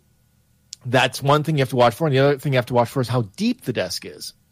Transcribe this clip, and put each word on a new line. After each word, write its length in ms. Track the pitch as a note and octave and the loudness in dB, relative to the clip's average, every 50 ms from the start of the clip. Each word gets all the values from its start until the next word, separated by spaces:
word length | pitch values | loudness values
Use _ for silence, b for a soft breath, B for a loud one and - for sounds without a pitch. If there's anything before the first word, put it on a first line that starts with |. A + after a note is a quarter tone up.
| _ _ _ _ _ _ _ _ _ _ _ _ _ _ - - - | _ _ _ _ _ _ _ _ _ _ _ _ _ _ -20 -16 -6
that's 360 | B2 A#2+ B2+ B2+ C3 - - C3 | -2 0 2 2 0 -2 -2 0
one 200 | C#3 C#3+ D3+ D3 | 2 2 2 2
thing 140 | D#3+ D#3 | 0 0
you 60 | C#3+ C3+ | 0 0
have 80 | - | 0
to 60 | C#3 | 2
watch 180 | A#2+ A#2+ A#2+ - | 4 4 4 4
for. 120 | - E3 | 2 -2
And 80 | D#3 C3 | 0 2
the 60 | C3 | 4
other 180 | C3+ C#3+ C#3+ C3 | 4 2 2 0
thing 140 | - D3+ C3+ | -2 -2 0
you 60 | B2+ | 0
have 80 | A2+ | 0
to 80 | - B2+ | 0 2
watch 160 | A#2+ A#2 - | 0 0 0
for 100 | - C#3 | 0 -4
is 80 | B2 G#2+ | -4 -2
how 140 | A#2+ B2+ A2+ | -2 -2 -4
deep 400 | F#2+ - - G3+ A#3 B3 - - | -4 -6 -4 -4 -4 -4 -4 -6
the 100 | - A2+ | -6 -4
desk 320 | A#2 F#2 F#2 - - - | -4 -4 -4 -6 -10 -12
is. 300 | F#2+ D#2 - - - - _ _ _ | -14 -18 -16 -18 -18 -18 _ _ _